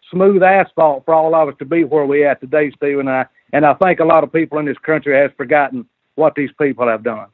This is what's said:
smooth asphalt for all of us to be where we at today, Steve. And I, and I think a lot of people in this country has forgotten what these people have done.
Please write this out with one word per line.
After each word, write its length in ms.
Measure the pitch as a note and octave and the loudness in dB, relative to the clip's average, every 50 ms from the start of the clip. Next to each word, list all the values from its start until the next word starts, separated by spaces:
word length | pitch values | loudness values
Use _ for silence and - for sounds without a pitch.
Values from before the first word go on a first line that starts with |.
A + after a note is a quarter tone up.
| _ _ | _ _
smooth 320 | - F3+ F#3+ G3 G3+ F#3+ | -2 2 2 4 4 4
asphalt 640 | F#3 F#3 G3 G3 F3+ - _ - D#3+ D3+ C#3 C3 _ | 4 4 4 2 0 0 _ 0 0 0 0 -2 _
for 80 | - D#3+ | 0 0
all 200 | D#3+ D#3 D#3+ D#3+ | 2 2 2 2
of 140 | D#3+ D#3 C#3+ | 0 0 0
us 60 | C#3 _ | -4 _
to 40 | C#3+ | -8
be 200 | C3+ E3 E3+ E3 | -4 -2 -2 0
where 200 | B2+ D3+ D#3 C#3+ | 0 0 -2 0
we 200 | C3+ C#3 D3 D3 | 0 0 0 2
at 140 | C#3+ C3 - | 0 0 -4
today, 280 | - C3 D3+ D3+ D3+ C#3+ - | -6 -4 -2 -2 -2 -2 -4
Steve. 220 | _ D3 C#3+ C#3+ C#3 | _ -6 -4 -4 -2
And 100 | C3+ C3+ | -4 -2
I, 140 | C3 C3 B2 _ _ _ _ _ - | -2 -4 -4 _ _ _ _ _ -2
and 100 | C#3+ D3+ | 2 2
I 80 | - F3+ | 2 2
think 260 | - F#3+ F#3 E3+ - | 2 2 0 2 0
a 40 | D#3+ | 2
lot 180 | D#3+ E3 D#3+ | 2 2 2
of 100 | C#3+ B2+ | 2 0
people 260 | - E3 D#3+ - C#3+ D3+ | -2 -4 -4 -2 -6 -6
in 80 | D3+ | -6
this 120 | C#3+ B2+ - | -6 -8 -8
country 380 | - D#3 D#3 D3+ B2+ C#3+ C#3 | -4 -4 -4 -4 -2 0 0
has 140 | C3+ C#3+ C3 _ - | 2 0 0 _ -10
forgotten 480 | C#3 A#2+ D3+ D3 C#3+ C3 C3 B2 A2+ _ _ _ _ _ _ | -4 -2 0 0 0 -2 -4 -12 -12 _ _ _ _ _ _
what 200 | - D#3+ D3+ - | 0 0 0 0
these 160 | D3+ C#3 A#2+ - _ | -2 -6 -6 -4 _
people 280 | D3+ C#3 B2+ G#2+ B2 A#2+ | -4 -4 -2 -2 -2 -2
have 140 | A2 G#2+ | -2 -2
done. 240 | A2 A#2+ A2 G#2+ G2+ G2+ | -4 -8 -8 -8 -14 _